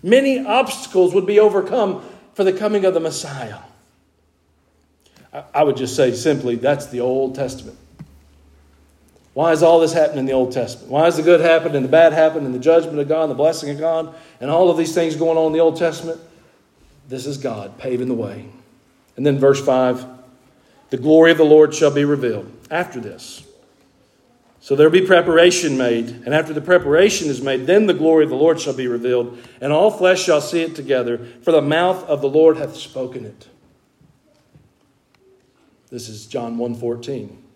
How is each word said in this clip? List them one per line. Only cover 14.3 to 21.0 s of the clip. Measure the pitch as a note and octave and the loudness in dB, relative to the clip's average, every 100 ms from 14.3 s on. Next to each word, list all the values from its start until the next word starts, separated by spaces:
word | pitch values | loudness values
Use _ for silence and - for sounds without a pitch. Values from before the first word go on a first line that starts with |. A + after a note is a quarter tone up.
| _ | _
and | B2+ | -4
all | E3 F#3 | 2 2
of | D#3+ | 2
these | E3 | -2
things | F3+ E3 D3 | -2 -2 -2
going | E3 D#3+ | -2 0
on | D#3+ | 0
in | |
the | D#3 | 2
Old | E3 D#3+ | 0 0
Testament? | E3+ D3 E3 E3 - _ _ _ _ _ _ _ _ | -4 -4 -10 -12 -14 _ _ _ _ _ _ _ _
This | B2+ C3 | -12 -10
is | C#3 | -8
God | C3+ A2 G2+ - | -8 -10 -14 -12
paving | C3+ B2 B2+ | -6 -4 -4
the | |
way. | A#2 G#2 G2 - - _ _ _ _ _ - | -6 -6 -10 -18 -20 _ _ _ _ _ -2
And | C#3+ | 0
then | C#3 | 4
verse | C#3 C3+ | 4 4
five, | D3 B2+ B2+ B2+ - - - _ _ _ _ _ _ | 2 2 2 -2 -8 -20 -20 _ _ _ _ _ _
"The | |
glory | C3 | -6